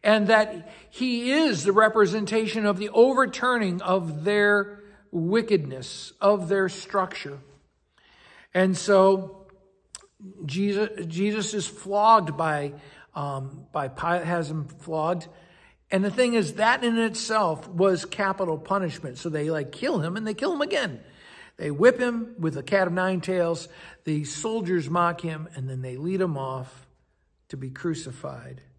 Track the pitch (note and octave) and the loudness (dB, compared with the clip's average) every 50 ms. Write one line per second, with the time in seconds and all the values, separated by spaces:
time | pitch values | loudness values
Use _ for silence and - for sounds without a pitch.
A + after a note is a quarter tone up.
0 | - G#3+ G#3+ A3 G#3 F#3+ A3+ G#3+ G#3+ G#3+ - E3+ E3 - - - - - - - | 6 4 4 4 6 6 6 6 4 2 -4 -12 -14 -16 -20 -20 -20 -20 -8 -4
1 | B3+ B3+ A#3+ A#3 - B3+ C4+ D#4 D#4+ D4 G3+ D3 C3+ G3+ F#3+ G#3 A3 G#3+ A3 A3+ | -2 -2 -2 -2 -2 0 2 2 2 2 0 0 0 4 6 6 6 6 6 4
2 | G#3 F3 F#3 A3 G#3 - A3 A3+ A3 G3 E3 A3 G#3 G#3 G3+ F3+ G#3 G#3 - A3 | 4 4 2 -2 -2 0 -2 -2 -2 -2 -2 0 0 0 0 0 -4 0 6 6
3 | A#3+ C4+ C4 B3+ C4 G3+ - - B3 B3+ B3 A#3 G#3+ F#3+ F3 F3+ G3 F#3 F#3 G3 | 6 6 6 4 2 0 0 -2 0 0 2 2 0 0 -2 -4 -2 0 0 0
4 | E3+ E3 D3+ D3+ D#3 G3+ G#3 G#3 G#3 G#3 G#3 G3+ G3 G3+ - - - - - _ | 0 -4 -8 -4 -2 0 2 4 4 4 4 2 0 -2 -10 -20 -20 -20 -20 _
5 | _ _ - E3+ D#3+ E3+ G3+ A#3 A3+ A3+ G#3 F3 D3 C3+ C3 C3 B2+ - - - | _ _ -4 -2 0 2 2 0 2 2 2 2 2 -2 -10 -12 -12 -12 -14 -14
6 | - - _ _ - G3+ G#3 G3 F3 D#3+ G3 G3 F#3+ F3 - - - - - G3 | -14 -16 _ _ 4 4 4 4 0 -2 0 0 0 0 -4 -8 -12 -4 -2 -2
7 | F#3 - - - - C#3+ C#3 C#3 C3+ - - _ _ _ _ _ _ _ _ _ | -2 -2 -6 -10 -10 -12 -12 -14 -18 -20 -20 _ _ _ _ _ _ _ _ _
8 | _ _ _ _ - - - - - _ _ F3+ F#3 F#3+ F#3 - - G#3 G3+ F#3+ | _ _ _ _ -20 -20 -20 -20 -20 _ _ 2 2 2 2 0 2 6 6 8
9 | F#3+ G3 G3 F#3+ F3+ D#3+ - - - - - _ _ _ _ _ _ _ - - | 8 8 6 4 0 -8 -14 -18 -20 -20 -20 _ _ _ _ _ _ _ -20 -20
10 | - _ _ _ G3+ F#3 - - D#3+ C#3+ C3+ F#3 G3+ G3+ G3 G3+ G#3+ G#3 - - | -20 _ _ _ -20 -20 -16 -12 -10 -6 -2 0 0 0 2 0 0 -2 -2 -8
11 | F3 E3 D#3+ F3 G3+ G#3 G#3 A3 F#3+ G#3+ A3 G3+ E3 - - - - F#3+ G3 G#3 | -10 -6 -2 0 0 0 2 0 -4 -2 -4 -4 -4 -6 -10 -12 -8 -2 2 4
12 | G#3 A3 A3+ G#3+ F3+ D#3 D3 C#3+ E3 D#3 D3+ D3 C#3+ C#3+ C#3+ - - - - - | 6 8 6 6 4 0 -2 -2 0 0 0 -2 -2 -6 -8 -12 -20 -20 -20 -20
13 | - _ _ D3 C#3+ C#3+ C#3 C3+ C3 C3+ C3+ - - _ - D#3 C#3 C3 C3 - | -20 _ _ -6 -6 -4 -6 -6 -8 -10 -14 -16 -20 _ -6 -6 -6 -4 -8 -4
14 | - E3+ F3 F3 E3 E3 F3 E3+ D#3+ C#3+ D#3+ D#3 C#3+ - - - - - D#3+ D#3+ | -2 0 0 0 0 -2 -2 -2 -2 -4 -4 -6 -6 -8 -12 -16 -10 -6 -4 -2
15 | D#3 E3 F3+ E3+ - - - - - _ _ _ _ _ _ _ _ _ - F#3+ | 0 0 -2 -2 -6 -12 -20 -20 -20 _ _ _ _ _ _ _ _ _ -2 0
16 | G3 G3+ F#3+ B3+ B3+ A#3+ A#3+ A3+ F#3 D3 - G3+ G#3+ A3+ B3 A#3+ B3 A#3+ A3+ A3+ | 0 0 2 2 2 4 4 2 0 0 0 2 2 2 4 2 2 0 2 2
17 | A3+ A3 A3+ - - - A3 A3 G3+ E3+ D#3 - - - F3+ E3+ F#3+ G3 F3+ E3 | 0 0 -2 -6 -4 -2 0 2 2 0 -2 -4 -8 -10 0 2 4 4 4 2
18 | - - - - G3+ F#3+ F#3+ F#3+ F#3+ E3+ D#3+ D#3 D#3+ - F#3+ G3 F#3 E3 C3+ - | -2 -8 -4 -2 -2 -2 0 -2 -2 -2 -2 -4 -2 -2 -2 -2 -2 -4 -6 -8
19 | - C#3 B2 B2+ - F3 D3+ D3+ D3 D#3 D#3+ D3+ C#3 C3 - - A#3+ C#4+ D#4+ F#3+ | -12 -12 -12 -8 -8 -6 -4 -2 -2 -2 -2 -4 -4 -6 -8 -4 -2 -2 0 0
20 | D3+ E3 F#3 A3 A3 A3 G#3 - C4 F4 F4 C#4+ D4 F#4+ G4 D4 B3 F#3 B2+ A2+ | -2 -2 -4 -4 -6 -6 -4 -2 -2 -2 -2 -4 -4 -4 -2 -2 -2 -4 -8 -12
21 | - - - - - - - - - - _ - D#3+ D3 D3 C#3 G3 B3 B3 B3 | -16 -20 -20 -20 -20 -20 -20 -20 -20 -20 _ -8 -6 -6 0 6 6 6 6 6
22 | B3 B3 A#3+ A#3 A3+ A#3 - G3 D#3+ D#3+ C3 C#3 C3 - G3+ G3 F#3+ F3+ E3+ F#3 | -2 -2 -2 -4 -6 -8 -6 -4 -4 -2 -2 -4 -4 0 2 2 2 2 0 0
23 | F#3 F#3+ F#3+ F3 - - F#3 F3+ E3+ E3+ E3+ E3 - - - - - - - _ | 0 0 0 -2 -2 -2 0 0 0 0 -2 -4 -8 -16 -18 -20 -20 -20 -20 _
24 | _ D#3 D3+ D3 D3+ C#3+ - - - A3 A3 A3+ F#3+ E3+ F#3 F3 D3 C3+ E3 F3 | _ -2 -2 -2 -2 -6 -10 -8 -6 -4 -4 -4 -2 0 -2 -2 -2 0 0 2
25 | F3 E3+ E3+ E3 - E3 D#3+ D#3 D#3 - - C#3 C3 C3 C3 C3 B2+ B2+ B2+ C3 | 2 2 0 -2 -6 -8 -8 -8 -12 -12 -10 -8 -8 -6 -6 -8 -8 -8 -8 -6
26 | D3 F3 F#3+ F#3 F#3 F3 D#3 C#3 C3+ C3 C3 C3 B2+ B2+ - - - _ _ _ | -4 -4 0 0 0 -2 -2 -4 -6 -6 -6 -8 -10 -12 -16 -20 -20 _ _ _
27 | _ _ _ _ _ _ _ _ _ _ - C3+ C3+ C3 C3 - - E3+ D#3 - | _ _ _ _ _ _ _ _ _ _ -12 -10 -10 -12 -12 -6 -4 -4 -4 -4
28 | - C3 B2+ - - C#3 C3+ B2 A#2+ B2+ B2+ - - _ _ | -8 -14 -14 -12 -12 -12 -12 -12 -16 -18 -18 -20 -20 _ _